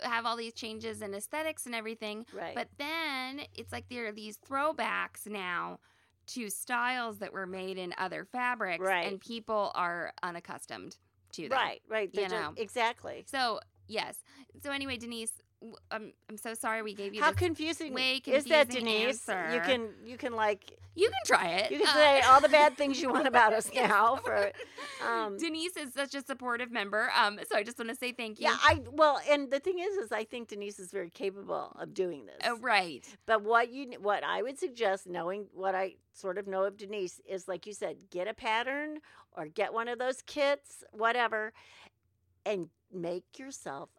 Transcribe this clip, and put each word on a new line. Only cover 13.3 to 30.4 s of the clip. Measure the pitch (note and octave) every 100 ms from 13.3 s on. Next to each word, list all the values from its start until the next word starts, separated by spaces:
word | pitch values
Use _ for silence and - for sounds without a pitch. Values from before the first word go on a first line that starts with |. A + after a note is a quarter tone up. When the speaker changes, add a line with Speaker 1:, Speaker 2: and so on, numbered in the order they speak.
| C4+ B3 G3+ - _ -
Speaker 1:
yes. | G#3 - - - - C4+ -
So | C#4+
anyway, | C#4 C4+ A#3+
Denise, | A#3 A#3 A3 - _ _
w-, | A3+ - -
I'm, | A3 G#3+ - -
I'm | G#3+
so | A3+
sorry | A3+ A#3+ A3
we | G#3+
gave | G3+ G3+
you | G#3
Speaker 2:
How | D4
Speaker 1:
this | D#4+
Speaker 2:
confusing | F4+ D4+ D#4 E4 D#4
Speaker 1:
way | B3+ C4 C4 C#4
Speaker 2:
is | C4 C4+
that, | D4+ C4
Speaker 1:
confusing | B3
Speaker 2:
Denise? | A3+ A3 A#3 A3+ -
Speaker 1:
answer. | F#3+ D#3+
Speaker 2:
You | E3
can, | E3+ B3+ A3 -
you | A3 B3
can, | C4
like, | A3+ G#3+ G3+ - - - -
Speaker 1:
You | G#4
can | F#5+ E5
try | B4+ F3
it. | F3 G#3
Speaker 2:
you | D4
can | F4
Speaker 1:
Uh, |
Speaker 2:
say | C#4 D4 C#4
all | A#3+ C4
the | C#4+
bad | D4 D4 -
things | C#4+ C#4
you | D#4+
want | A#3+ C#4+
about | B3 A3
us | A3 -
Speaker 1:
<laughs> |
yes. | C4 A3+
Speaker 2:
now. | G3+ A3+ C4
For, | B3 G#3+ G3+ - - - C#5+ - -
um, | A4+ - G3+
Speaker 1:
Denise | E4 D#4+ E4+ F4+
is | D4
such | B3+ C#4
a | C#4
supportive | C4 B3+ B3+ A#3 B3
member, | A#3 G3+ G#3+ A#3+ -
um, | G#3+ G#3 -
so | A3+
I |
just | G#3+ A#3+
wanna | A3+
say | B3 B3
thank | B3 A3+ G#3+
you. | A#3+
Speaker 2:
Yeah, | -
I, | D4 D#4+ B3+
well, | D4 D#4 B3 A3+
and | D4 C4+
the | C#4
thing | F4+ F4+
is, | F#4 G4
is | A3+
I | G#3+
think | A3 B3